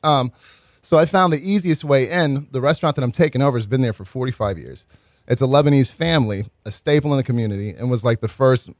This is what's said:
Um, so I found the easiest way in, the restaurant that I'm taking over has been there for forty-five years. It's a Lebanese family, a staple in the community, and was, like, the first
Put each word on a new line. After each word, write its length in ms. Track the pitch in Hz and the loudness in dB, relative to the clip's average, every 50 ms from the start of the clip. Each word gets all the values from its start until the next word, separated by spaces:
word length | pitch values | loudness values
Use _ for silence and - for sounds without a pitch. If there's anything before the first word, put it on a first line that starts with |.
| - | 2
Um, 280 | 151 147 135 127 123 _ _ _ - - _ _ _ _ _ _ | 2 0 0 0 -4 _ _ _ -20 -20 _ _ _ _ _ _
so 160 | - 170 156 | 2 2 2
I 80 | 170 | 4
found 260 | 160 - 190 185 175 156 | 4 2 2 2 2 0
the 60 | 143 | -2
easiest 420 | 147 190 202 208 175 180 156 - - | -2 -2 -2 0 0 0 -2 -2 0
way 240 | 143 139 135 131 - | 2 2 2 2 0
in, 380 | 170 180 165 143 135 135 147 _ | 0 0 0 0 -2 -4 -6 _
the 100 | 135 127 | -6 -2
restaurant 340 | 123 143 160 - - 156 143 | 0 0 0 0 -2 -2 -2
that 60 | - 131 | -2 -4
I'm 80 | 120 | -4
taking 300 | - - 170 151 - 127 | 0 0 0 0 2 0
over 160 | 139 143 123 | 0 2 0
has 80 | 120 107 | -2 -4
been 160 | 101 127 131 | -2 -2 0
there 120 | 131 117 107 | 0 -2 -2
for 120 | - 95 | -6 -14
forty-five 540 | - - 131 127 131 - - 107 101 95 80 | -14 -8 -6 -6 -6 -4 -4 -4 -4 -4 -8
years. 260 | 58 64 67 - _ _ _ _ _ _ _ _ _ | -12 -18 -20 -20 _ _ _ _ _ _ _ _ _
It's 140 | - 123 113 | -4 -2 0
a 40 | 135 | 2
Lebanese 440 | 131 135 143 147 147 143 139 127 - | 2 4 4 4 4 4 4 4 2
family, 540 | - - 165 165 165 151 120 107 101 98 101 - _ _ _ | -2 -4 -2 0 2 0 0 0 -2 -6 -8 -10 _ _ _
a 60 | 107 | -14
staple 400 | 101 - _ 151 147 151 139 151 | -14 -8 _ 0 0 2 2 0
in 60 | 143 | -2
the 60 | 135 123 | -2 -2
community, 480 | - 120 120 113 107 101 98 101 107 | -2 -2 -2 -2 -4 -6 -6 -8 -10
and 180 | 87 - 117 127 | -8 -6 -4 -2
was, 140 | 123 113 104 | -2 0 0
like, 160 | 123 113 - | 0 0 0
the 80 | - 107 | -4 -8
first 400 | - - 131 131 127 120 - - - _ | -2 0 2 2 2 2 -2 -10 -20 _